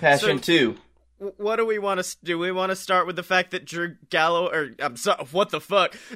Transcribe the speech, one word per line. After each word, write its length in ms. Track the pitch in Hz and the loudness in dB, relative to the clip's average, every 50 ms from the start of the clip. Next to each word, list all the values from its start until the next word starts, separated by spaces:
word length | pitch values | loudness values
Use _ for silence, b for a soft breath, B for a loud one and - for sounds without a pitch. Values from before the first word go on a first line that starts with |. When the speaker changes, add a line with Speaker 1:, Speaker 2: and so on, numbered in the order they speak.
Speaker 1:
Passion 380 | - 151 143 139 214 214 147 131 | 4 4 4 4 4 2 0 0
Speaker 2:
So 0 | |
Speaker 1:
two. 380 | - - 170 160 131 110 104 - - _ _ _ _ _ _ - | 2 2 4 4 4 2 0 -4 -12 _ _ _ _ _ _ -14
Speaker 2:
w-, 160 | 196 202 196 | -12 -12 -10
what 200 | - 202 208 226 | -6 -4 -2 0
do 100 | 220 226 | 0 0
we 120 | 220 214 208 | 0 0 -2
wanna 220 | 196 202 196 185 | 0 -2 -2 -2
s-, 160 | 180 - - - | -2 -6 -8 -10
do 160 | - 165 170 165 | -6 -4 -4 -2
we 140 | 175 185 | -2 -2
wanna 240 | 185 185 185 185 190 | -2 -2 -2 -2 -2
start 300 | 185 - - 185 185 170 | -4 -2 0 2 2 2
with 100 | 180 175 | 0 -4
the 60 | 170 | -6
fact 300 | 170 - 185 185 185 - | -4 0 0 0 0 0
that 120 | - 180 143 | -4 -10 -10
Drew 320 | 131 165 170 175 170 170 - _ - | -8 -8 -6 -6 -6 -8 -12 _ -2
Gallo-, 380 | - 165 156 165 170 170 180 175 | 0 2 2 2 2 2 0 0
or, 180 | - 160 147 123 113 - | -2 -2 -4 -4 -6 -6
I'm 160 | 135 143 120 | -6 -6 -6
so-, 300 | 120 - 202 185 - 151 127 | -4 -2 -2 -2 -2 -4 -4
what 200 | 147 185 208 - | -2 -2 0 0
the 100 | - 151 | -2 -8
fuck? 360 | - - - 196 180 - - B B B 247 | -4 0 2 2 2 2 -2 B B B -16